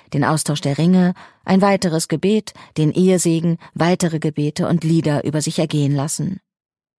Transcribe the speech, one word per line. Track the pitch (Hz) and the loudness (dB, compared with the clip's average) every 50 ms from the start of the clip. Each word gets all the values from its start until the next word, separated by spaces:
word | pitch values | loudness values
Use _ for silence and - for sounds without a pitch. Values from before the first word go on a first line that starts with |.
| - - | -14 -6
den | - 143 135 | -2 0 0
Austausch | 120 156 147 - - 147 147 | 2 0 0 0 -2 -4 -2
der | - 139 139 | -2 -2 0
Ringe, | - 160 180 185 185 180 180 180 - - - _ _ - | 2 2 4 4 4 4 2 0 -4 -10 -20 _ _ -2
ein | - 190 190 | 0 2 2
weiteres | 202 202 196 190 - 175 160 165 - - | 4 2 2 2 0 0 -2 -2 -2 -2
Gebet, | 165 139 - 196 214 214 - - - - - - - | -4 -2 0 0 0 0 -2 -4 -16 -20 -20 -8 -2
den | 156 156 151 | 0 0 0
Ehesegen, | - 175 185 185 185 170 - 175 165 160 165 170 165 - - - | 2 2 4 4 4 2 2 0 0 0 0 0 -2 -2 -6 -10
weitere | - - 160 175 180 - 185 165 165 156 | -4 -2 0 0 2 0 0 -2 -2 -2
Gebete | - 156 151 - 147 147 - - 175 - | -4 -4 -2 -2 -4 -4 -2 -2 -2 0
und | 175 160 160 | 0 0 0
Lieder | 160 165 165 - 156 147 139 - | 2 2 2 2 0 0 -2 -2
über | - 147 151 | -2 -4 -4
sich | 143 160 - - | -4 -4 -2 -2
ergehen | 156 151 151 147 143 139 143 | -2 -2 0 0 0 0 0
lassen. | 139 135 156 - - 151 - - - _ _ _ _ _ _ _ _ _ _ _ | -2 -2 -4 -6 -6 -6 -6 -8 -10 _ _ _ _ _ _ _ _ _ _ _